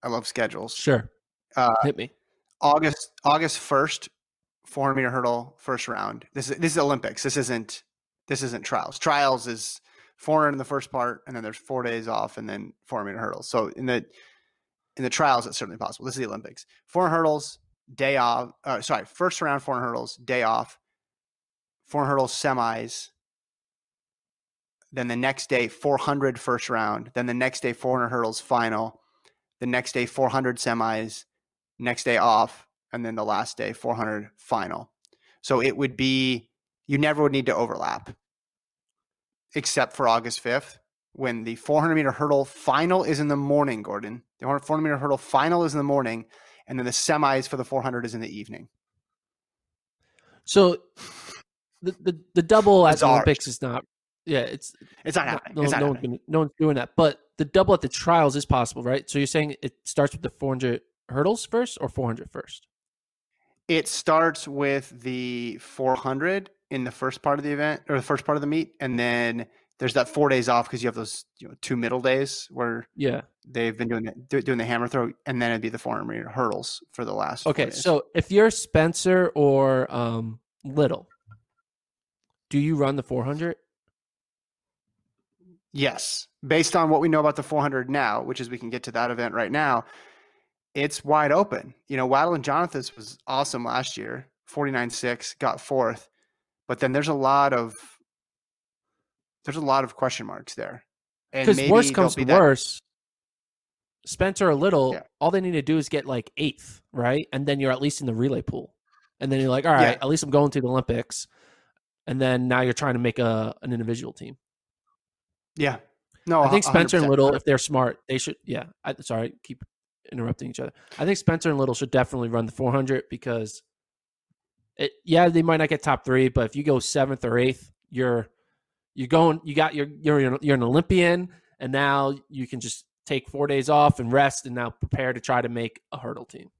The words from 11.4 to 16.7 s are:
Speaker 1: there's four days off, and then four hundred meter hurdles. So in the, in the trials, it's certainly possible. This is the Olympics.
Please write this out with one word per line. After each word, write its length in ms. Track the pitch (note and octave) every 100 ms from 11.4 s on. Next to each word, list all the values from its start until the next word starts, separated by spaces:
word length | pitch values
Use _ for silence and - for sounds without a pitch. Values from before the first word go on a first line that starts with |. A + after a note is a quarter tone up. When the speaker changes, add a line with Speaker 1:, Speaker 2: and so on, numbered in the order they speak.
Speaker 1:
there's 140 | A2 A2
four 260 | _ C3
days 240 | A#2+ A#2 A2+
off, 300 | A2 G#2+ -
and 120 | A2
then 240 | G2+ G#2 - _
four 140 | B2
hundred 120 | G2+
meter 80 | G2
hurdles. 260 | A2 F2+ -
So 200 | - F#3
in 180 | - B2+
the, 200 | A#2+ - _ - _ _ _ _ _ _ -
in 60 |
the 60 | C3
trials, 360 | - D3+ B2+ A2+
it's 120 | -
certainly 200 | B2 -
possible. 280 | - - B2+
This 100 | C3
is 60 |
the 60 | A#2
Olympics. 380 | G#2 A#2 - -